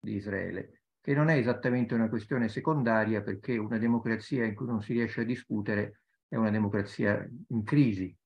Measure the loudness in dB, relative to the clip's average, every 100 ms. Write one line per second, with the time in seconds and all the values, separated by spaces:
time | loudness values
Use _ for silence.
0 | -4 -6 -2 -2 -2 -6 -10 -16 _ _
1 | 0 2 4 4 2 0 2 0 2 2
2 | 0 -2 -2 -2 0 -2 0 2 4 2
3 | 2 0 -2 -8 -4 -4 -2 -2 2 2
4 | 0 -4 -2 -2 -2 -2 -4 -4 -2 -2
5 | -2 -2 -4 -4 -4 -4 -2 -2 -2 -8
6 | _ _ _ 0 2 2 2 0 -4 0
7 | 0 2 -2 -14 -6 -4 2 4 4 2
8 | -4 -8